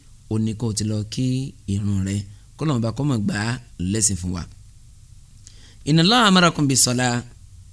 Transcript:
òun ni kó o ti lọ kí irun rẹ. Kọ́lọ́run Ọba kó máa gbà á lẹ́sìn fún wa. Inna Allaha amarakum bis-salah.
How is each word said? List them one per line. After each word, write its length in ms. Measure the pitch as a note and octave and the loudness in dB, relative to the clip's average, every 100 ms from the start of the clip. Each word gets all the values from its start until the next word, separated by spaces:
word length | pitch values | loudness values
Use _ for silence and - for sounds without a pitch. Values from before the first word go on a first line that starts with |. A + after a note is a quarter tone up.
| - - - | -20 -20 -6
òun 160 | A2 | -2
ni 100 | A2 | -2
kó 120 | G#2+ A#2 | -2 -4
o 60 | |
ti 120 | G#2 | -2
lọ 120 | G#2+ G#2+ | -2 -4
kí 220 | G#2 - C3 B2+ C3+ - | -6 -4 -2 -2 -4 -10
irun 360 | - G2 G2+ G2 | -6 -2 0 -2
rẹ. 120 | F#2+ G2+ G2+ - - | -2 -4 -6 -14 -20
Kọ́lọ́run 260 | - D#3 B2+ | -6 -2 0
Ọba 100 | A2+ | -2
kó 100 | A2+ | -2
máa 140 | C#3+ A#2+ | -2 0
gbà 160 | G2+ G2+ | -2 -2
á 160 | A2 B2 - - | -4 -6 -10 -8
lẹ́sìn 380 | F2 G#2+ G#2+ F#2 | -2 0 0 -2
fún 160 | F2+ | -6
wa. 100 | F2+ E2+ - - - - - - - - - - - - - | -6 -10 -16 -20 -20 -20 -20 -20 -20 -20 -20 -20 -20 -20 -12
Inna 220 | - D#3+ | 2 4
Allaha 220 | E3+ A#3+ A3 | 6 4 6
amarakum 400 | F#3 F3 D#3+ C#3+ | 6 4 2 0
bis-salah. 480 | C3 - B2 B2+ A#2+ A#2+ - - - - | 2 2 2 0 -2 -6 -16 -20 -20 -20